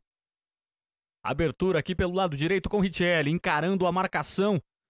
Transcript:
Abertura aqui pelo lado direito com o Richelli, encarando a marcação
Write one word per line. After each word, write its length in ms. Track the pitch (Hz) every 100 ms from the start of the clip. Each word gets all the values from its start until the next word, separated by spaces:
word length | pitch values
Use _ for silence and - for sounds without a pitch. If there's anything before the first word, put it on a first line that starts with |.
| _ _ _ _ _ _ _ _ _ _ _ _ -
Abertura 520 | 143 160 - 185 170
aqui 160 | 143
pelo 180 | 175 185
lado 240 | 180 190 143
direito 320 | 156 190 -
com 80 | 208
o 40 |
Richelli, 500 | 190 165 175 170 143
encarando 560 | 170 - 151 165 196 180
a 60 |
marcação 680 | 175 185 165 147 - 196 185 - _ _